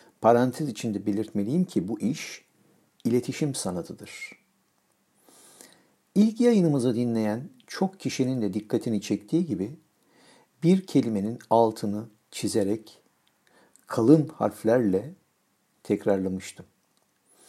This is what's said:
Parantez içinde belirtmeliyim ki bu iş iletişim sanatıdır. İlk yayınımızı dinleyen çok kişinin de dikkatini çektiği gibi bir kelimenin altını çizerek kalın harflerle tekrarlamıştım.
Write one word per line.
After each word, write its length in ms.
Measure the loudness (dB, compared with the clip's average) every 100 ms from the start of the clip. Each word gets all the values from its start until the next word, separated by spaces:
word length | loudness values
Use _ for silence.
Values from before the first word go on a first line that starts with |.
| -20 _
Parantez 480 | 4 4 4 -2 -8
içinde 360 | -6 -4 -4 -2
belirtmeliyim 600 | -4 -2 -4 -2 0 0
ki 220 | -2 -4
bu 120 | -2
iş 460 | -4 -4 -10 -16 _ _ _ _ _ _
iletişim 520 | 0 0 0 -4 -4 -4
sanatıdır. 760 | -6 -6 -8 -12 -16 -16 -16 -16 _ _ _ _ _ _ _ _ _ -20 -20 -20 -20 _ _ _ _ 2
İlk 260 | 2 4
yayınımızı 540 | 4 4 4 2 2 0
dinleyen 540 | 0 0 0 -2 -6 -18 -12
çok 320 | -4 -4 -4
kişinin 420 | -6 -2 -2 -2
de 120 | -2
dikkatini 480 | -4 -4 -4 -2 -4
çektiği 440 | -2 -4 -2 -2 0
gibi 260 | -4 -6 -10 _ _ _ _ _ _ _ _
bir 240 | 2 2 2
kelimenin 520 | 0 0 0 -4 -6 0
altını 560 | 2 2 0 -6 -6 -8 _ _
çizerek 680 | -8 -2 0 0 -2 -8 -20 _ _ _ _ _ _ _ _ -6
kalın 400 | 2 6 6 4
harflerle 840 | -2 -4 -2 0 2 2 0 -2 -14 _ _ _ _ _ _ -4
tekrarlamıştım. 760 | -2 0 0 0 -6 -10 -18 -20 _ _ _ _ _ _ _